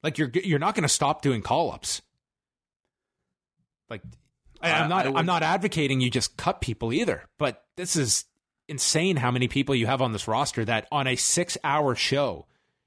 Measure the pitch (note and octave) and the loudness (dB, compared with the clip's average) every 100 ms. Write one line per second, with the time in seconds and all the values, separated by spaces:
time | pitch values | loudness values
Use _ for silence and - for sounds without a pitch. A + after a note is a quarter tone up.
0 | D#3+ D3 D3 A#2+ F#3+ D3 E3+ A3 D#3 - | -4 -2 -2 0 0 0 2 0 0 2
1 | C#3+ D3+ C#3+ A#2+ - C3+ D#3 - - - | 2 0 0 0 0 0 0 -4 -6 -8
2 | _ _ _ _ _ _ _ _ _ _ | _ _ _ _ _ _ _ _ _ _
3 | _ _ _ _ _ _ _ _ _ - | _ _ _ _ _ _ _ _ _ -14
4 | - - _ _ _ - E3+ D#3 D#3+ F3+ | -14 -20 _ _ _ -6 -2 0 2 2
5 | C#3+ C3+ E3 F3 D#3 F#3+ G3 D#3+ C#3+ C3 | 2 2 2 2 2 2 0 0 0 2
6 | B2+ A#2+ - - - F#3+ - A2+ A#2 C3 | 2 0 -2 -4 -4 -2 -4 -4 -2 0
7 | A3 A2 - _ D3 A#2 _ - F3+ E3 | 0 -2 -6 _ -2 -2 _ -10 -4 0
8 | B2+ - - _ _ _ _ C#3 - D#3 | 0 0 -2 _ _ _ _ -4 0 2
9 | F3+ E3 B2 B2 B2 C#3 C3+ C3+ A2+ C3 | 2 2 2 2 0 0 2 2 2 2
10 | A#2+ G#2+ - A2 C#3+ - A2 A2+ G#2+ D3 | 0 -2 -2 0 0 -2 0 -2 -2 -2
11 | C3+ B2+ - - F3 - D3+ D3 C#3+ A#2+ | 0 0 0 0 0 -2 -2 0 0 0
12 | - C3+ C#3 E2+ - _ _ _ | 0 0 0 -4 -12 _ _ _